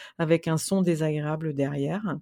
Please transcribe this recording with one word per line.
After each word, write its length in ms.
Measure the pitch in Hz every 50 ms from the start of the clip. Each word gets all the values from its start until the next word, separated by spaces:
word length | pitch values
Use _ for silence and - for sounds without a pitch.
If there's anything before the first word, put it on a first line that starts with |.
| - - - -
avec 280 | 170 156 165 165 - 165
un 100 | 160 160
son 260 | - - 196 190 185
désagréable 720 | 175 165 151 156 156 151 151 147 151 156 156 160 156 143
derrière. 600 | 139 139 139 143 143 139 147 165 208 220 185 - -